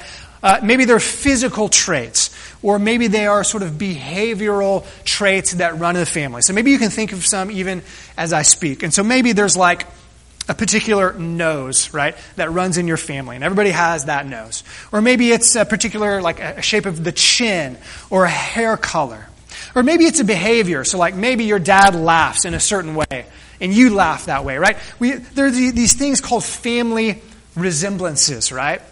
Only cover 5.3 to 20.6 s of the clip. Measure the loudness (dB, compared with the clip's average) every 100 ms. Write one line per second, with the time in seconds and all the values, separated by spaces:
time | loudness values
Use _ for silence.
5.3 | 0 -2 -2 -2 -2 -2 0 -2 -4 -6
6.3 | -2 -2 2 2 4 2 -2 -6 -4 -4
7.3 | -2 -4 -6 -6 -6 -10 -20 -14 -8 -2
8.3 | 0 2 2 -2 -4 -2 0 2 2 4
9.3 | 4 2 4 4 2 -4 -18 -20 -20 -20
10.3 | -12 -8 -4 -2 0 0 2 0 -2 -6
11.3 | -2 -2 -2 -2 -4 -2 -2 -4 -4 -10
12.3 | -6 -4 -2 -2 -2 -2 -2 -4 -10 -10
13.3 | -6 -2 2 2 2 2 0 -2 -4 -6
14.3 | -10 -12 -14 -14 -20 -4 0 4 4 4
15.3 | 4 4 2 0 0 -2 -2 -2 0 -2
16.3 | -4 -8 -6 -2 -2 -2 -4 -4 0 0
17.3 | 2 0 -2 -4 -10 -18 -20 -2 2 2
18.3 | 0 -4 -2 0 0 -2 -2 -4 -8 -20
19.3 | -20 -20 -18 -4 0 4 6 4 4 0
20.3 | 0 2 2